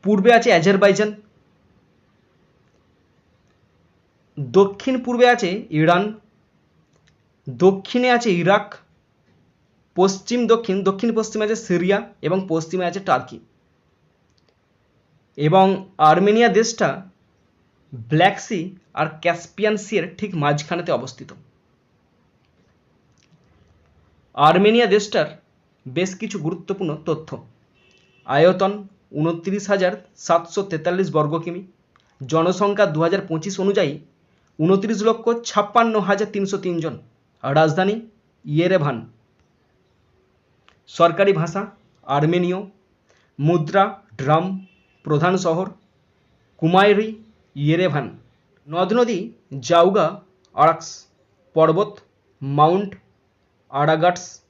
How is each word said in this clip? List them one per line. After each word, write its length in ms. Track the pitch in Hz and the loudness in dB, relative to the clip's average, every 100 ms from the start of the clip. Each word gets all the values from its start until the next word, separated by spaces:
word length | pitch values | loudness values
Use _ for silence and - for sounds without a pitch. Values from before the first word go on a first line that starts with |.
পূর্বে 300 | 196 208 233 | 0 2 6
আছে 200 | 233 233 | 6 6
আজারবাইজান, 600 | 175 170 196 202 190 214 208 _ _ _ _ _ _ _ _ _ _ _ _ _ _ _ _ _ _ _ _ _ _ _ _ _ _ _ _ _ _ _ - | 4 4 4 4 4 -2 -4 _ _ _ _ _ _ _ _ _ _ _ _ _ _ _ _ _ _ _ _ _ _ _ _ _ _ _ _ _ _ _ -12
দক্ষিণ 560 | 127 180 196 196 - 254 | 0 2 2 0 -4 -4
পূর্বে 260 | 247 240 247 | -2 2 4
আছে 380 | 240 180 202 - | 4 -2 -6 -4
ইরান, 340 | 151 160 175 208 220 _ _ _ _ _ _ _ _ _ _ _ _ - | 0 2 2 0 -8 _ _ _ _ _ _ _ _ _ _ _ _ -16
দক্ষিণে 600 | 120 185 190 - 247 247 | 2 2 2 -4 -2 0
আছে 180 | 247 240 | 0 0
ইরাক, 440 | 175 170 202 208 - _ _ _ _ _ _ _ _ _ _ _ - | 0 2 0 0 -18 _ _ _ _ _ _ _ _ _ _ _ 0
পশ্চিম 520 | 190 190 - 240 233 | 0 0 -4 -2 2
দক্ষিণ, 360 | 226 226 190 | 2 2 -2
দক্ষিণ 260 | 196 196 233 220 | -2 -2 -2 -2
পশ্চিমে 300 | 220 214 214 | -4 -4 -4
আছে 100 | 220 | -4
সিরিয়া 560 | - 175 180 202 226 _ | -2 -2 0 -2 -2 _
এবং 240 | 151 190 190 | -4 -4 -2
পশ্চিমে 360 | 160 160 185 180 | -4 -4 -4 -4
আছে 140 | 190 | -6
টার্কি। 400 | 190 131 120 - _ _ _ _ _ _ _ _ _ _ _ _ _ _ _ _ _ _ _ - | -2 -2 -2 -18 _ _ _ _ _ _ _ _ _ _ _ _ _ _ _ _ _ _ _ -4
এবং 540 | 151 185 190 190 - - | 2 4 4 2 -8 2
আর্মেনিয়া 500 | 156 160 196 220 233 | 4 6 4 4 4
দেশটা 640 | 190 226 - 175 147 - _ _ _ _ _ _ _ _ | 2 0 -2 -4 -4 -14 _ _ _ _ _ _ _ _
ব্ল্যাক 460 | 131 113 156 185 196 | -18 -2 2 2 0
সি 360 | - 196 175 - _ | -8 -8 -8 -14 _
আর 140 | - 156 - | -6 -6 -2
ক্যাসপিয়ান 560 | - - - - 214 214 | -4 -4 -8 -4 -2 -2
সির 380 | - 214 175 - | -2 -4 -4 -8
ঠিক 180 | 208 175 | -8 -2
মাঝখানেতে 560 | 143 147 - 175 170 | 0 -2 -4 -8 -4
অবস্থিত। 420 | 127 131 - 131 - _ _ _ _ _ _ _ _ _ _ _ _ _ _ _ _ _ _ _ _ _ _ _ _ _ _ _ _ _ | -6 -6 -16 -20 -20 _ _ _ _ _ _ _ _ _ _ _ _ _ _ _ _ _ _ _ _ _ _ _ _ _ _ _ _ _
আর্মেনিয়া 520 | - 151 175 208 226 226 | 2 4 6 4 4 4
দেশটার 400 | 202 202 202 151 - _ _ _ _ 131 | 2 0 -4 -4 -8 _ _ _ _ -10
বেশ 280 | 127 190 190 | -6 -6 -6
কিছু 240 | 220 202 | -10 -6
গুরুত্বপূর্ণ 580 | 151 180 - 196 180 147 - | -6 -8 -10 -8 -6 -8 -6
তথ্য। 240 | 156 - 120 - _ _ _ _ _ _ _ - | -6 -8 -16 -18 _ _ _ _ _ _ _ -4
আয়তন 640 | 139 170 185 196 208 196 _ _ | 2 2 2 -2 -4 -14 _ _
ঊনত্রিশ 500 | 139 165 170 190 196 - | -4 -4 -4 -6 -6 -2
হাজার 240 | 196 180 208 - _ | 0 0 -4 -16 _
সাতশো 460 | - 170 170 - | -2 -2 0 -6
তেতাল্লিশ 480 | 196 165 165 180 180 | -6 -4 -4 -2 -2
বর্গ 280 | 151 147 160 | 0 -2 -4
কিমি, 220 | 170 180 196 _ _ _ _ _ 131 | -6 -12 -16 _ _ _ _ _ -4
জনসংখ্যা 580 | 156 170 190 208 202 196 | 0 0 0 -2 2 0
দু 160 | 151 | 2
হাজার 200 | 165 185 190 | 0 0 -4
পঁচিশ 320 | 160 196 196 | -8 -6 -4
অনুযায়ী 400 | 190 202 156 147 - _ _ _ _ - | -2 0 -2 -4 -16 _ _ _ _ -4
ঊনত্রিশ 440 | 160 196 208 214 | 0 0 0 -2
লক্ষ 220 | 220 226 226 233 - | -2 0 -2 -4 -2
ছাপ্পান্ন 540 | - 202 240 233 214 | -4 0 2 2 0
হাজার 280 | 185 202 208 | 0 -2 -2
তিনশো 260 | 202 190 196 | -4 -4 -4
তিন 220 | 180 170 | -4 -4
জন। 180 | 160 120 - _ _ _ | -6 -10 -20 _ _ _
রাজধানী 520 | 127 147 156 147 190 220 233 _ _ _ - | -2 2 2 2 0 -2 -10 _ _ _ -4
ইয়েরেভান। 520 | 151 180 185 147 117 117 _ _ _ _ _ _ _ _ _ _ _ _ _ _ _ _ _ _ | 0 2 2 0 -6 -12 _ _ _ _ _ _ _ _ _ _ _ _ _ _ _ _ _ _
সরকারি 460 | - 170 160 196 | 2 2 4 2
ভাষা 280 | 170 170 196 220 _ _ _ | 2 -2 -6 -10 _ _ _
আর্মেনীয়, 560 | - 143 151 180 180 185 196 _ _ _ _ _ _ - | -4 0 0 0 -2 -4 -10 _ _ _ _ _ _ -4
মুদ্রা 600 | 147 175 151 196 202 - _ - | 0 2 2 2 0 -2 _ -10
ড্রাম, 500 | 135 156 185 190 190 _ _ _ | 0 0 0 -8 -12 _ _ _
প্রধান 340 | - 147 175 185 | -4 0 0 0
শহর 320 | 170 165 190 - _ _ _ _ _ _ _ _ | -2 -2 -4 -10 _ _ _ _ _ _ _ _
কুমাইরি, 520 | 165 180 208 202 220 220 - _ _ - | 2 4 6 4 0 -8 -20 _ _ -4
ইয়েরেভান। 640 | 147 165 180 143 113 - _ _ _ _ 147 | 0 2 0 -2 -8 -14 _ _ _ _ -10
নদ 260 | 165 180 | -4 0
নদী 380 | 226 240 196 220 - _ 135 | 0 0 -2 -8 -16 _ -14
জাউগা, 600 | 120 170 180 202 160 190 _ _ _ | 0 4 4 2 -2 -4 _ _ _
আরাক্স, 340 | - 156 160 - - _ _ _ _ _ | 0 2 2 -8 -20 _ _ _ _ _
পর্বত 380 | 160 160 160 208 - _ _ _ _ | 0 2 2 -2 -6 _ _ _ _
মাউন্ট 500 | 135 143 151 185 202 - _ _ _ _ _ _ _ | -6 2 4 2 -4 -12 _ _ _ _ _ _ _
আরাগাটস। 720 | 139 151 160 175 175 - - | -2 0 2 0 0 -12 -20